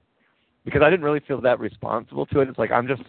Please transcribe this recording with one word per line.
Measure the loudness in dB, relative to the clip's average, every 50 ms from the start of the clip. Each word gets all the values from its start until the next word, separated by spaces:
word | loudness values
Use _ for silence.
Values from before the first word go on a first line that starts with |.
| _ _ _ _ _ _ _ _ _ _ _ _ -14
because | -4 2 4 4
I | 4
didn't | 4 2 0
really | 0 -2 -2 -2
feel | -4 -6 0
that | 2 0 0 2
responsible | -2 -8 -8 -8 -8 -4 -4 -6 -6 _ -8 -8 -6
to | -2 2 0
it. | 0 0
It's | 0 -4
like, | -2 0
"I'm | 0 0 0
just | 0 -4 -6 -8